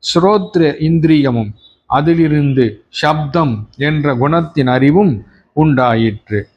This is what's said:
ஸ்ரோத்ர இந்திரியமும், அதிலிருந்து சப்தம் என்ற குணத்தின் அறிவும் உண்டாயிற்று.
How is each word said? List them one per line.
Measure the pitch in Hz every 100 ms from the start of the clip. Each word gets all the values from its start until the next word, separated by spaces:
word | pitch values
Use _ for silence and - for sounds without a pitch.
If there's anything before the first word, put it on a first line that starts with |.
ஸ்ரோத்ர | - 170 185 208 180 175 156 147 156
இந்திரியமும், | 165 156 156 139 120 104 107 _ _ _
அதிலிருந்து | 127 151 165 160 151 143 135 120 104 _
சப்தம் | - 151 156 147 170 156 110 107 -
என்ற | 143 156 143 127
குணத்தின் | 139 165 160 156 127
அறிவும் | 127 135 160 208 110 - _ _
உண்டாயிற்று. | - 156 135 127 113 113 104 _ 107 95